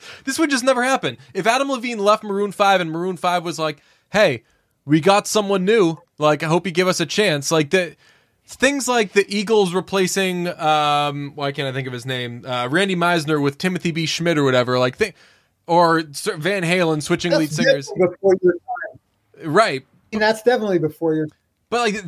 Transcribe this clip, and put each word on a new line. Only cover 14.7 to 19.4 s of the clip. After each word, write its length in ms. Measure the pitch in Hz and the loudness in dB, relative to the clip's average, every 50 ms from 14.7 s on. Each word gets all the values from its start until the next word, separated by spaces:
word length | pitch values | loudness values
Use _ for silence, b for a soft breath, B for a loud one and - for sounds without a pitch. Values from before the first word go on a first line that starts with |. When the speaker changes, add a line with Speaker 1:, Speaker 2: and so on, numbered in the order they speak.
| 127 | 2
Speaker 1:
Like, 200 | 127 127 127 - | 0 0 0 0
th-, 180 | - 220 190 b b b b b b b b b _ _ | -2 -4 -4 b b b b b b b b b _ _
or 360 | - 165 175 170 165 165 165 160 151 | 2 4 4 6 4 4 2 0 -4
Sir 240 | 139 - - - 185 | -10 -8 -6 -6 -6
Van 280 | 156 151 185 202 196 175 | -4 -4 -2 -2 -2 0
Halen 380 | 165 180 185 175 160 156 151 | 0 0 2 2 0 0 -2
switching 300 | 143 - 170 - - 175 | -2 -2 -2 -2 0 0
Speaker 2:
That's 80 | 170 160 | 2 2
Speaker 1:
lead 120 | 156 147 156 | 0 0 -2
singers. 340 | 151 240 - - - - | 0 2 2 2 2 -2
Speaker 2:
definitely 200 | - 403 - 370 - | -6 -2 0 0 0
before 260 | - - 381 392 370 - | 0 0 2 2 2 4
your 120 | 370 - 170 | 4 2 0
time. 460 | - - - - - - - - - _ _ _ _ _ _ _ - | 0 -6 -12 -10 -10 -10 -12 -14 -20 _ _ _ _ _ _ _ -10